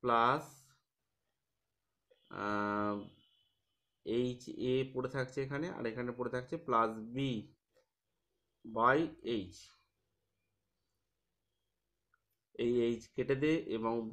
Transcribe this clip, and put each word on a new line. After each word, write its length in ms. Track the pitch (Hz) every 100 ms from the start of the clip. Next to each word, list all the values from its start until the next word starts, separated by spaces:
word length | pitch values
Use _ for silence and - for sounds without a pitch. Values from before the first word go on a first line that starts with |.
প্লাস, 420 | 123 117 120 143 - - - _ _ _ _ _ _ _ _ _ _ _ _ _ _ _ _ 95
আহ, 540 | 101 104 104 104 104 104 - - _ _ _ _ _ _ _ _ - 113
এইচ 240 | 123 123 - - 127
এ 20 | 127 135
পড়ে 160 | 131 127 139
থাকছে 220 | 127 - 131
এখানে, 200 | 139 170 -
আর 80 | 117
এখানে 200 | 120 123 120
পড়ে 120 | 123 123
থাকছে 180 | 123 - -
প্লাস 220 | 120 113 110 110
বি 160 | 123 139 113 - _ _ _ _ _ _ _ _ _ _ _ - 110
by 220 | 117 139 165 - -
এইচ। 200 | 117 92 - - _ _ _ _ _ _ _ _ _ _ _ _ _ _ _ _ _ _ _ _ _ _ _ _ _ _ _ _ -
এই 80 | 120 120 120
এইচ 160 | 117 -
কেটে 220 | - 127 135
দে 100 | 151 160 - 110
এবং 180 | 113 117 110